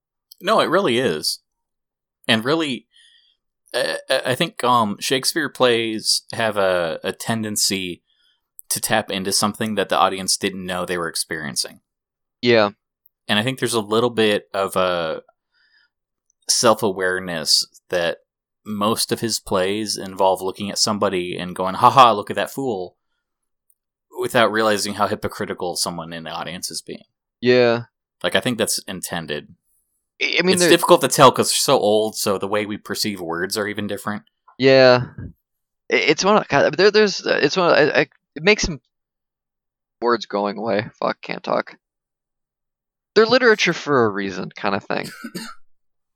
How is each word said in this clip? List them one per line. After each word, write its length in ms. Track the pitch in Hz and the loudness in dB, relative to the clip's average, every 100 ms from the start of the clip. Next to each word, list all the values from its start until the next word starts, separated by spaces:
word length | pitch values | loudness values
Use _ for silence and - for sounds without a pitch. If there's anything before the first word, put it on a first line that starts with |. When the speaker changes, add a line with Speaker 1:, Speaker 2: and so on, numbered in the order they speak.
| _ _ _ - | _ _ _ -8
Speaker 1:
No, 200 | 180 214 | 0 2
it 60 | 123 | 2
really 320 | 170 190 117 | 2 2 0
is. 420 | 127 78 - - _ _ _ _ _ _ _ _ - | 0 -2 -4 -6 _ _ _ _ _ _ _ _ -2
And 160 | 113 | 0
really, 420 | 120 165 151 120 - _ _ _ _ _ _ _ _ | 0 0 -2 -6 -10 _ _ _ _ _ _ _ _
uh, 200 | 123 139 - - | -4 -4 -4 -2
I, 140 | 131 - | -2 0
I 80 | 120 | -2
think, 260 | 175 - | -4 -2
um, 340 | 123 120 107 101 | 0 2 0 -4
Shakespeare 480 | - 131 - 170 143 | -4 -2 -2 -2 -4
plays 760 | - 127 117 113 110 - - - | 0 2 2 -2 -4 -2 -4 -4
have 240 | - 113 101 | -4 -2 0
a, 440 | 95 90 82 78 | 2 0 -2 -4
a 80 | 95 | -6
tendency 920 | 92 - 113 107 107 - 95 90 87 _ _ _ _ _ - - | -6 -6 -4 -4 -2 -2 -2 -4 -10 _ _ _ _ _ -20 -8
to 120 | - | -6
tap 300 | - 113 - | 0 0 0
into 220 | 95 95 | -4 -2
something 420 | - 104 - 110 | -2 -2 -2 -4
that 140 | 101 92 | -2 0
the 80 | 85 | 2
audience 380 | 95 95 95 - | 2 0 -4 -2
didn't 280 | 101 95 | -4 -6
know 200 | 90 90 | -6 -6
they 120 | 90 87 | -4 -4
were 120 | 82 | -4
experiencing. 720 | - - 80 73 64 - - _ _ _ _ _ _ | -6 -8 -8 -6 -8 -8 -14 _ _ _ _ _ _
Speaker 2:
Yeah. 300 | 120 117 104 - _ _ _ _ - | 2 4 4 -2 _ _ _ _ -4
Speaker 1:
And 120 | 104 | -2
I 40 | |
think 160 | 117 131 | -2 -4
there's 160 | 120 | -2
a 60 | 117 | -2
little 300 | 104 110 123 | 0 0 2
bit 380 | 113 107 104 - | 2 2 0 -2
of 220 | 98 98 95 | -4 -2 0
a 460 | 92 87 80 78 - _ _ _ _ _ _ _ _ _ _ _ - | 0 0 -4 -8 -12 _ _ _ _ _ _ _ _ _ _ _ -4
self-awareness 1200 | - 120 107 107 95 92 92 92 85 73 - - _ _ | 2 2 2 0 -2 -2 -2 -6 -6 0 0 -2 _ _
that 300 | 90 85 - _ _ _ _ | -2 -2 -4 _ _ _ _
most 480 | - 104 104 113 - | -12 -4 -2 -2 -2
of 80 | 117 | -4
his 200 | 117 - | -4 -6
plays 560 | - 101 92 104 107 - | -2 -2 0 -2 -4 -8
involve 460 | 95 95 95 90 | -8 0 2 2
looking 280 | 95 - 101 | -4 -6 -6
at 80 | - | -2
somebody 580 | - 104 104 92 90 - | -2 0 0 -2 -4 -6
and 200 | 90 90 | -8 -6
going, 180 | 95 95 | -6 2
"Ha 140 | 120 | 4
ha, 220 | 131 123 | 8 6
look 180 | 101 101 | 4 -2
at 60 | 101 | -4
that 140 | - | -6
fool," 460 | - 135 98 90 - _ _ _ _ _ _ _ _ _ _ _ - | -6 -6 -6 -8 -14 _ _ _ _ _ _ _ _ _ _ _ -8
without 320 | 123 123 110 | 0 2 4
realizing 420 | 107 110 104 98 | 4 2 2 -2
how 120 | 104 101 | -2 -2
hypocritical 720 | 104 101 - 101 95 90 80 | -2 -6 -8 -8 -6 -6 -4
someone 360 | 95 85 82 | -6 -6 -10
in 120 | 85 | -12
the 60 | 80 | -10
audience 400 | 82 80 87 - | -10 -10 -10 -10
is 120 | 80 | -12
being. 220 | - 80 _ _ _ _ | -14 -16 _ _ _ _
Speaker 2:
Yeah. 440 | 123 123 120 117 117 _ _ _ | 2 4 4 2 -4 _ _ _
Speaker 1:
Like, 120 | 180 | -2
I 60 | 95 | 0
think 180 | 135 113 | 0 -2
that's 200 | 101 - | -2 -4
intended. 760 | - 92 - 90 78 76 - _ _ _ _ _ _ - | -8 -12 -8 -8 -8 -10 -10 _ _ _ _ _ _ -8
Speaker 2:
I, 180 | 139 - | -4 0
I 20 | |
mean, 120 | 175 | 2
Speaker 1:
It's 80 | 180 | 4
Speaker 2:
there 80 | 175 | 6
Speaker 1:
difficult 300 | 170 - 170 | 6 6 4
to 60 | 131 | 4
tell 220 | - 131 | 6 6
'cause 160 | - 107 | 6 0
they're 60 | |
so 240 | - - 131 | 0 2 2
old, 380 | 104 107 107 - | 4 2 0 -2
so 200 | 107 95 | -2 -2
the 100 | 98 | -2
way 180 | 104 104 | -4 -4
we 100 | 104 | -8
perceive 440 | - 101 107 98 | -8 -6 -4 -6
words 360 | 82 85 95 107 | -8 -6 -4 -4
are 100 | 104 | -6
even 180 | 104 104 | -6 -8
different. 380 | 101 - 104 - _ _ - | -8 -8 -10 -14 _ _ 0
Speaker 2:
Yeah. 480 | 131 131 131 123 123 - - - _ _ _ _ - | 6 8 8 6 2 -10 -16 -18 _ _ _ _ -2
It, 220 | 120 98 | 0 2
it's 140 | 156 | 2
one 120 | 190 214 | 2 2
of, 120 | - | 2
God, 280 | 139 98 151 | 2 2 4
there, 140 | 202 | 4
there's, 340 | 202 208 - | 4 2 0
uh, 140 | - - | -2 2
it's 160 | 147 190 | 2 2
one 140 | 175 | 4
of, 60 | - | 4
I, 220 | 143 156 | 4 2
I, 80 | 143 _ _ | -2 _ _
it 80 | - | -2
makes 220 | 165 214 | 0 2
some 160 | - 143 _ _ _ _ _ _ _ _ _ _ _ _ | -2 -8 _ _ _ _ _ _ _ _ _ _ _ _
words 260 | 120 117 - | 0 0 -2
going 320 | 101 101 101 | -4 -4 -4
away. 300 | 113 104 156 - | -2 -2 -4 -4
Fuck, 220 | - - | -4 -4
can't 220 | - - | -10 -10
talk. 340 | - - - - _ _ _ _ _ _ _ _ _ _ _ _ _ | -2 -4 -4 -14 _ _ _ _ _ _ _ _ _ _ _ _ _
They're 120 | - 220 | 2 4
literature 460 | 254 247 214 180 | 6 6 4 2
for 320 | 165 - 139 | -2 2 2
a 60 | 113 | 4
reason, 400 | 98 98 92 - | 0 -4 -6 -10
kinda 260 | - 104 98 | -6 -4 -4
thing. 280 | - 95 - - - | -4 -6 -6 -12 -16
Speaker 1:
<coughs> 120 | - - - - _ _ _ _ | -14 -16 -18 -20 _ _ _ _